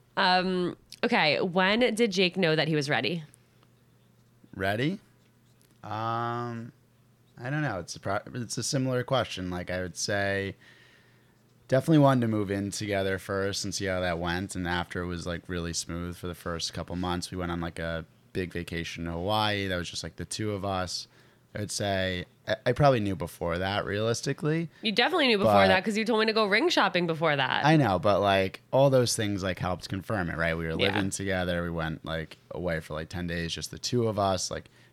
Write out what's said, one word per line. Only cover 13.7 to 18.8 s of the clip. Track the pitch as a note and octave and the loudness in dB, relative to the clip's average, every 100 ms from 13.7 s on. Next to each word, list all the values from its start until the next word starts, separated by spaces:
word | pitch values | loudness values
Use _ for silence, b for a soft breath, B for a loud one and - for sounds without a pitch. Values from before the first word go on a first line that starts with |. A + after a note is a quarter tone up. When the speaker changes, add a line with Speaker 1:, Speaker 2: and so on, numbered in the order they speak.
Speaker 2:
see | - G2 | -4 -2
how | F#2 | 0
that | F2+ E2+ | 0 -2
went. | E2+ F2 G2 | -2 -2 -4
And | F#2 F2 | -4 -2
after | F2 E2+ F#2 | -2 -4 -6
it | F2 | -6
was, | F2 F2 | -6 -6
like, | E2+ - | -8 -6
really | F2 E2+ | -6 -4
smooth | E2 - E2+ F2 F2 | -6 -6 -6 -6 -8
for | F2+ | -10
the | |
first | E2 F2+ E2+ - | -8 -8 -6 -6
couple | - D#2 F2 | -6 -6 -4
months. | F2+ F2 - | -2 -4 -4
We | F2+ | -6
went | F2 | -4
on, | E2+ | -4
like, | E2+ E2 | -6 -6
a | E2 E2 D#2+ _ _ | -6 -6 -8 _ _
big | G2 F2+ | -6 -6
vacation | F2 E2+ E2+ | -6 -6 -6